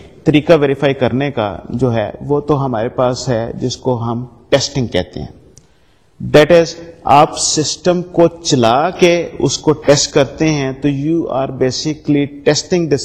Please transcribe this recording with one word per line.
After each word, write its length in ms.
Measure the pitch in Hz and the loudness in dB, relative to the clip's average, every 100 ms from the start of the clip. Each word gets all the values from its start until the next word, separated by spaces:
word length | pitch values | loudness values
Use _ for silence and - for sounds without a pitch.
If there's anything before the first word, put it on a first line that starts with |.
| - - | -20 -6
طریقہ 280 | 160 147 156 160 | 0 2 4 4
ویریفائی 340 | 143 139 143 | 2 0 -2
کرنے 360 | 135 120 123 143 | 0 -2 -2 -4
کا 180 | 123 101 85 - 120 | -4 -4 -6 -8 -2
جو 140 | 127 | 0
ہے، 160 | 113 104 - 135 | 0 -4 -6 -4
وہ 120 | 147 | -2
تو 240 | 147 143 | 0 -2
ہمارے 240 | 135 113 120 | -2 -4 -4
پاس 400 | 135 127 127 135 | 0 -2 -2 -2
ہے، 160 | 113 117 - | -2 -4 -6
جس 160 | 127 - | -6 -4
کو 200 | 131 120 | -4 -2
ہم 220 | 117 120 127 - - | -4 -6 -8 -12 -2
ٹیسٹنگ 380 | 139 - 139 110 | 0 0 -4 -2
کہتے 340 | 87 - 78 | -2 -4 -8
ہیں۔ 120 | - - _ - _ _ _ _ _ - 123 147 | -12 -16 _ -20 _ _ _ _ _ -12 0 4
That 160 | 156 170 | 6 4
is، 160 | 160 - - - | 2 -4 -18 -6
آپ 360 | - 143 160 - | 2 4 4 0
سسٹم 640 | - 156 143 - 180 175 | -4 -2 -4 -2 -2 -2
کو 260 | 175 - 165 - | -2 2 2 2
چلا 480 | - 131 113 127 175 180 | -2 2 4 2 0 2
کے 120 | 175 175 - - | 2 2 -2 -4
اس 200 | 139 - | -4 -2
کو 140 | 156 143 - | 0 0 4
ٹیسٹ 260 | 143 - | 2 2
کرتے 340 | 151 127 - 156 | 0 0 0 -2
ہیں، 180 | 147 135 139 | 0 -4 -2
تو 60 | 147 | -2
you 300 | 139 147 165 - 131 | -2 -2 -2 -2 -4
are 100 | 135 131 | -4 -2
basically 600 | 127 - 156 143 - 143 143 - - | -2 -2 -6 -6 0 0 0 -2 0
testing 400 | 147 - 180 160 | 0 0 -2 0
the 80 | 139 | -2